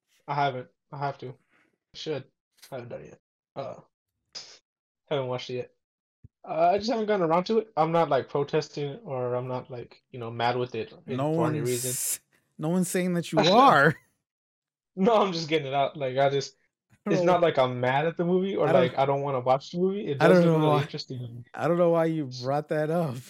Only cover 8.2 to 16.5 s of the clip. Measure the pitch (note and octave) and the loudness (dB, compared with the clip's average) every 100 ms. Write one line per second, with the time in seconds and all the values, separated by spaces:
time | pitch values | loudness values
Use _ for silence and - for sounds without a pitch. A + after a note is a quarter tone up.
8.2 | A2+ C#3+ C#3+ D#3 D3+ D3+ C#3+ C3+ F3+ C3 | 0 -4 -2 -2 -4 -6 -8 -8 -8 -6
9.2 | B2 B2 B2+ B2+ B2+ B2 - - _ B2+ | -4 -4 -4 -8 -10 -14 -16 -20 _ -12
10.2 | A#2 A#2 A#2+ B2 B2 A2+ G#2+ - - B2+ | -10 -2 0 0 -2 -6 -8 -12 -10 -4
11.2 | D3 D#3+ D#3+ D#3 B2 B2 B2+ B2+ - - | -2 0 0 0 -2 -2 -4 -6 -6 -8
12.2 | _ _ _ - D#3 F#3 F3 F#3+ F3+ F3 | _ _ _ -8 -2 0 0 -2 -2 -2
13.2 | - E3 E3 A3 C4+ D#3 D3+ - _ _ | -2 2 4 6 8 8 6 2 _ _
14.2 | _ _ _ _ _ _ _ F#3 G3+ G#3+ | _ _ _ _ _ _ _ 0 4 4
15.2 | G3 E3 D#3 D#3+ C3+ C#3 C3+ D#3 C3 B2+ | 2 -2 -2 -2 0 0 -2 -2 -4 2
16.2 | C#3 C#3 - | 2 2 -4